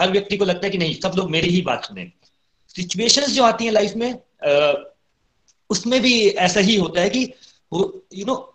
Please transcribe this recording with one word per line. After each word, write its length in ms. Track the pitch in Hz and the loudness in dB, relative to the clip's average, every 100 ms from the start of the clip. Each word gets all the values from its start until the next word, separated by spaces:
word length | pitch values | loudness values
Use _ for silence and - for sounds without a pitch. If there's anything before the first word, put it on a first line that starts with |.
हर 100 | 185 | 0
व्यक्ति 260 | 196 196 202 | 0 -2 -2
को 80 | |
लगता 220 | 190 175 196 | 0 -2 -2
है 40 | |
कि 80 | 190 | -2
नहीं, 160 | 160 | -2
सब 180 | - 190 175 | -2 -4 -2
लोग 140 | 185 | -2
मेरी 180 | 160 175 | 0 2
ही 140 | 175 | 0
बात 220 | 175 117 | 0 -4
सुने। 280 | - 98 87 _ _ _ _ _ _ - | -6 -12 -16 _ _ _ _ _ _ -12
सिचुएशंस 520 | 180 175 233 226 285 | -8 -2 0 2 2
जो 140 | 220 | 2
आती 220 | 240 226 | 2 2
हैं 80 | 226 | 0
लाइफ 200 | 214 208 220 | 0 0 -2
में, 240 | 240 247 _ _ | -6 -6 _ _
अ, 460 | 147 143 147 143 - _ _ _ _ _ _ _ - | 0 2 4 0 -6 _ _ _ _ _ _ _ -6
उसमें 320 | 190 233 254 | -4 0 2
भी 260 | 247 240 202 | 2 4 4
ऐसा 320 | - 180 208 | 2 0 2
ही 160 | 196 220 | 2 2
होता 240 | 165 165 | 0 0
है 100 | 196 | 0
कि 220 | 233 254 - - _ _ | 0 -4 -8 -20 _ _
वो, 340 | 165 196 - - 190 | -4 -4 -6 -18 -10
you 100 | 208 | -6
know, 160 | 262 - | -6 -8